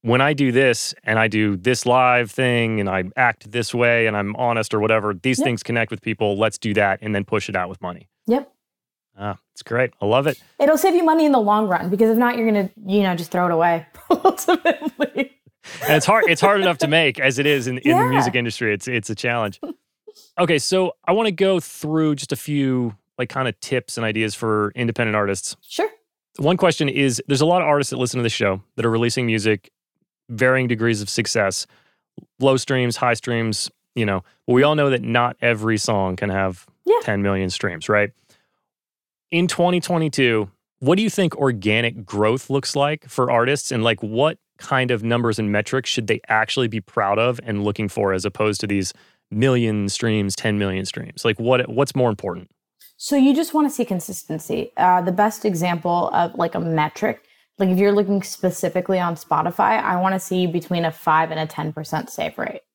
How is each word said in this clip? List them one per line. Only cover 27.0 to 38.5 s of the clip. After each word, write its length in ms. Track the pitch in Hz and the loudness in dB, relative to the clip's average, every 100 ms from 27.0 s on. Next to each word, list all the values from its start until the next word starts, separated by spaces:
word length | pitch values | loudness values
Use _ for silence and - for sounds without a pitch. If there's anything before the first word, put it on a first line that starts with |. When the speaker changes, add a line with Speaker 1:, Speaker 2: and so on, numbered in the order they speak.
| 139 117 - | 0 0 -2
Speaker 1:
there's 140 | 139 | 2
a 40 | 156 | 4
lot 160 | 180 | 4
of 60 | 151 | 4
artists 240 | 147 139 | 0 0
that 60 | 127 | -2
listen 200 | 123 127 | -2 -2
to 40 | |
the 60 | 117 | -2
show 320 | - 101 95 - - | 0 0 0 -6 -4
that 80 | 113 | 0
are 40 | |
releasing 360 | 113 117 127 123 | 2 0 0 0
music 460 | 110 107 104 _ _ _ _ _ _ _ | 0 2 0 _ _ _ _ _ _ _
varying 380 | 113 127 131 127 | 0 2 2 2
degrees 340 | 113 117 107 | 0 0 0
of 80 | 101 | -2
success, 580 | - 107 117 98 - - _ _ _ _ - _ _ | -4 -2 0 0 -2 -10 _ _ _ _ -20 _ _
low 180 | 135 131 | 2 2
streams, 400 | - 131 123 - | 0 0 0 0
high 160 | 123 | 0
streams, 560 | 117 - 117 113 104 - _ _ - | -2 -2 -2 -2 -4 -8 _ _ -4
you 100 | 107 | -2
know, 180 | 95 - _ - | -2 -6 _ 2
we 160 | 123 | 4
all 120 | 143 151 | 4 4
know 140 | 143 | 2
that 120 | 127 | 0
not 360 | 117 120 120 - | 0 0 0 0
every 360 | 120 113 110 107 | 0 0 0 0
song 380 | - 107 95 92 | 0 0 0 -2
can 140 | 101 | -2
have 360 | 95 95 90 - _ - | 0 -2 -4 -16 _ 0
Speaker 2:
Yeah. 140 | 453 | 0
Speaker 1:
ten 200 | - 101 | 2 -2
million 280 | 101 95 95 | 0 0 -2
streams, 400 | - 98 82 - | -4 -6 -6 0
right? 220 | 104 104 _ _ _ _ | 2 0 _ _ _ _